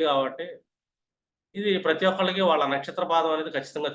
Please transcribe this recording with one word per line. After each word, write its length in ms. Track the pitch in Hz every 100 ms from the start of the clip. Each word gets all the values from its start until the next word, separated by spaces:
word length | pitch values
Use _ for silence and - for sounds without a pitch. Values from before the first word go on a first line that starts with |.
| 156
కాబట్టి 400 | 139 131 131 175 - _ _ _ _ _ _ _ _ _ 196
ఇది 120 | 208 185 165
ప్రతి 200 | 156 185
ఒక్కళ్ళకి 340 | 185 185 185 180
వాళ్ళ 140 | 156 139
నక్షత్ర 320 | 139 139 - 175
పాదం 180 | 165 160 156
అనేది 160 | 156 147
ఖచ్చితంగా 340 | - 151 147